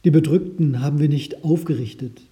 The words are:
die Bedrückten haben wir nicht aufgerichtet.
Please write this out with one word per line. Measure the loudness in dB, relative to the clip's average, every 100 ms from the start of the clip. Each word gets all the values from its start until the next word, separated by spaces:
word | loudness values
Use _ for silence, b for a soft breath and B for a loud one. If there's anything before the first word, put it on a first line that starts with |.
die | 4
Bedrückten | 4 4 0 -2 -2 0 0
haben | -2 0
wir | 2
nicht | 0 -4 -8 -2
aufgerichtet. | -2 -2 -4 -6 -10 -14 -14 _